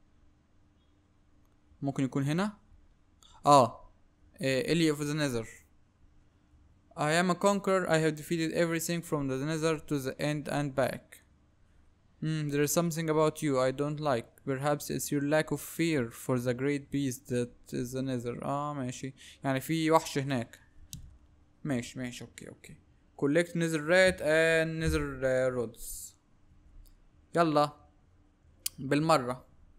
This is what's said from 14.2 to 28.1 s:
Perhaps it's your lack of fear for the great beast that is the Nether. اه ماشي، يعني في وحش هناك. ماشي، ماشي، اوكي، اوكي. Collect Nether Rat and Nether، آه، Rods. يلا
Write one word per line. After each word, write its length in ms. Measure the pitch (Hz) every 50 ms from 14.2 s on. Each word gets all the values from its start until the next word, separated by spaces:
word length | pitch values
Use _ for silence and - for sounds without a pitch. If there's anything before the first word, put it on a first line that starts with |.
| - - _ - -
Perhaps 380 | 135 135 131 139 151 147 147 - - 147
it's 120 | 139 - - 147
your 120 | 147 139 143 151
lack 140 | 156 156 - 151
of 40 | 143 - - -
fear 260 | - 165 170 160 143 120 113 - - -
for 120 | - 131 127
the 160 | 120 127 123 120 131
great 220 | 143 147 143 139 - -
beast 280 | 139 143 135 123 - - - 131
that 220 | 123 120 120 - - - - -
is 160 | 135 131 120 131
the 80 | 131 131
Nether. 420 | 135 131 123 117 120 120 - -
اه 300 | - 139 143 147 147 147
ماشي، 400 | 143 131 123 127 - - 131 135 - - - - - -
يعني 160 | 139 135 131
في 300 | 123 - 160 165 160 156
وحش 280 | 160 160 - - - 143
هناك. 400 | 131 139 139 123 113 - - - - - - - - - - - - - - - - - - _ - _ _ _ -
ماشي، 340 | 160 139 120 117 - - 131
ماشي، 260 | 127 123 120 - 120
اوكي، 240 | 113 - - - -
اوكي. 280 | - - - - - - - _ - _ _ _ _ - -
Collect 260 | 143 147 170 175 170
Nether 320 | - 170 165 165 160 156
Rat 380 | 147 151 175 185 185 185 180 185
and 520 | 113 151 156 160 160 165 165 160 160 165 165 160 160
Nether، 420 | 160 156 156 147 143 139 131 131
آه، 260 | 131 131 127 127 131
Rods. 640 | 127 123 117 110 107 - - - - - - - - _ _ _ _ _ _ _ - - - - - - - - - - - - _ - - _ -
يلا 360 | 160 170 160 147 147 147 147 - - - - _ _ _ _